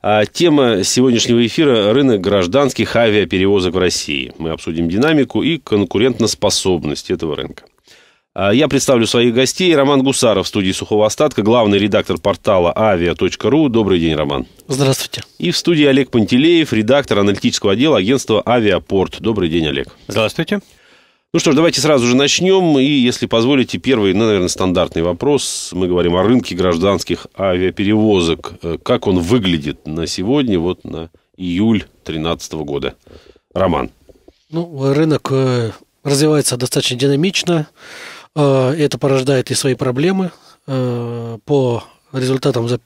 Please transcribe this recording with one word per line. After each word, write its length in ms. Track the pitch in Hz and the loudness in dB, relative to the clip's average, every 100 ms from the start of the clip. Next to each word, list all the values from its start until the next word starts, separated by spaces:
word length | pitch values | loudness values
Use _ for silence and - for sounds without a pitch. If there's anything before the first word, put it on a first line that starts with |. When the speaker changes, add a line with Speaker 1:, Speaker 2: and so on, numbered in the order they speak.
Speaker 1:
А 200 | 95 107 107 | 2 0 0
тема 560 | - 170 147 123 101 | 0 2 4 2 2
сегодняшнего 600 | 95 - 131 117 - 117 | 0 2 2 2 2 2
эфира — 480 | 117 - 151 113 101 | 2 0 2 2 2
рынок 280 | 123 135 107 | 2 2 2
гражданских 760 | 92 98 87 123 139 - 104 | 2 0 2 0 0 -2 -2
авиаперевозок 760 | 143 117 104 87 95 95 101 90 | 2 2 2 0 0 2 2 0
в 40 | 90 | 0
России. 520 | 90 - - 69 64 - | 0 0 -6 -6 -8 -8
Мы 140 | 80 | -8
обсудим 360 | 80 - 82 82 | -6 -6 -4 -2
динамику 520 | 95 147 156 123 - | 0 2 2 0 -2
и 160 | 131 165 | -2 -4
конкурентоспособность 1500 | - 104 98 101 127 120 110 - 101 - 95 87 73 71 - | -2 0 0 0 0 2 -2 0 -2 0 0 -2 -2 -8 -6
этого 260 | 92 82 | -4 -4
рынка. 280 | 69 65 - _ _ _ - _ _ _ | -6 -10 -14 _ _ _ -20 _ _ _
А 180 | - 98 | -2 0
я 140 | 120 151 | 2 2
представлю 400 | 143 - 123 110 | 0 2 2 2
своих 260 | 120 120 | 2 2
гостей. 420 | 117 131 - 185 | 2 0 0 2
Роман 280 | 151 139 143 | 2 4 2
Гусаров 420 | 135 135 117 95 | 0 0 2 2
в 40 | 87 | 0
студии 220 | 104 95 | -2 -2
"Сухого 360 | 92 - 107 107 | -4 -2 0 0
остатка", 340 | - 151 - | 0 -2 0
главный 380 | 104 120 107 101 | 2 2 4 2
редактор 400 | 104 98 - 85 | 2 0 0 -2
портала 520 | 101 92 - 95 87 - | -2 -2 0 2 2 2
авиа 380 | - 90 85 | 0 2 0
точка 340 | 80 95 - 107 | 0 -2 -2 0
ру. 200 | 147 151 | 2 2
Добрый 300 | 113 98 90 | 0 2 2
день, 140 | 82 | 0
Роман. 320 | 76 71 69 62 - - | 0 -2 -4 -8 -16 -10
Speaker 2:
Здравствуйте. 560 | 135 135 131 - - - _ | -2 0 -2 -6 -12 -16 _
Speaker 1:
И 100 | 170 | -4
в 80 | - | -2
студии 280 | - 160 | 0 2
Олег 260 | 143 135 135 | 4 2 2
Пантелеев, 600 | 120 104 123 156 170 156 | 0 2 2 4 4 2
редактор 440 | 110 107 139 127 101 | 0 2 2 4 2
аналитического 540 | 101 98 123 - 104 | 4 2 -2 0 0
отдела 260 | 101 156 120 | 2 2 2
агентства 460 | 95 135 - 107 | 2 0 2 0
"Авиапорт". 760 | - 123 104 87 - 98 85 - | 2 2 2 0 0 -2 -2 -4
Добрый 300 | 98 107 87 | -4 -2 0
день, 160 | 82 | 0
Олег. 220 | 76 69 65 - - | -2 -4 -8 -14 -6
Speaker 3:
Здравствуйте. 520 | 104 107 - 160 208 _ _ _ _ _ _ _ | -2 -2 -2 -4 -4 _ _ _ _ _ _ _
Speaker 1:
Ну 80 | 165 | 0
что 120 | 165 | 2
ж, 40 | |
давайте 240 | 143 165 - | 4 2 2
сразу 280 | 156 143 120 | 2 2 4
же 80 | |
начнем. 640 | 123 143 - 180 190 175 143 | 2 2 0 2 2 4 2
И, 60 | |
если 420 | 135 147 123 117 113 | 2 2 0 0 -2
позволите, 500 | 117 120 143 117 90 | 0 2 0 0 -4
первый, 380 | 123 127 98 | 0 2 2
ну, 100 | 92 | 2
наверное, 220 | 113 101 90 | 2 0 -2
стандартный 560 | - 92 90 85 82 | -2 -2 0 -2 -2
вопрос. 680 | 85 87 131 139 - - - | -4 -2 -2 -2 -2 -10 -8
Мы 140 | 87 92 | -4 -2
говорим 280 | 90 85 | 0 2
о 80 | 90 | 2
рынке 320 | 98 123 - | 2 2 0
гражданских 720 | 87 90 82 98 95 - 90 - - | -2 0 2 0 0 -4 -8 -8 -4
авиаперевозок. 1160 | 98 90 92 - 101 107 110 98 82 78 - - | -2 0 -2 -2 0 2 2 2 0 -2 -8 -12
Э, 160 | 85 78 | -10 -8
как 240 | - 123 | -2 -2
он 140 | 104 92 | 0 0
выглядит 680 | 85 123 95 82 71 - | 2 0 2 -2 -4 -10
на 220 | 76 78 78 | -10 -8 -6
сегодня, 520 | - 95 147 127 92 | -6 -2 0 0 0
вот 240 | 85 92 | -2 -6
на 260 | - 78 82 _ _ - | -10 -12 -14 _ _ -12
июль 460 | 90 87 110 107 - _ | -6 0 0 0 -4 _
тринадцатого 600 | - 80 80 82 - 80 | -10 -6 -4 -6 -8 -10
года? 320 | 71 71 65 - _ - - _ _ | -6 -6 -6 -10 _ -20 -20 _ _
Роман. 380 | - 92 78 60 _ _ _ _ _ _ | -2 0 0 -4 _ _ _ _ _ _
Speaker 2:
Ну, 420 | 156 170 143 135 | -8 -8 -4 -2
рынок, 360 | 139 160 139 - | 0 0 0 -2
э, 400 | 131 131 123 113 - _ _ | -2 0 -2 -4 -8 _ _
развивается 540 | 143 139 156 151 131 123 | -4 0 2 2 0 -4
достаточно 400 | 123 147 - 123 | -4 -2 -4 -2
динамично. 720 | 139 139 185 - - 165 151 _ - - - - - | 0 0 0 -2 -2 -2 -4 _ -20 -20 -20 -20 -10
Э, 360 | - 143 135 127 | 0 2 2 0
это 220 | 160 143 123 | 0 -2 0
порождает 540 | 143 135 131 135 120 | 0 0 0 0 0
и 20 | |
свои 220 | 123 139 | -4 -2
проблемы. 560 | 123 131 123 170 190 180 - _ _ | -2 -2 -2 -2 -2 -4 -8 _ _
Э, 720 | - 131 123 120 120 120 117 113 | -8 -4 -4 -4 -8 -10 -10 -12
по 380 | - 143 127 117 - _ _ | -2 0 0 -2 -8 _ _
результатам 560 | 135 127 131 147 123 117 | -6 -2 0 0 -2 -2
за 120 | 123 | -6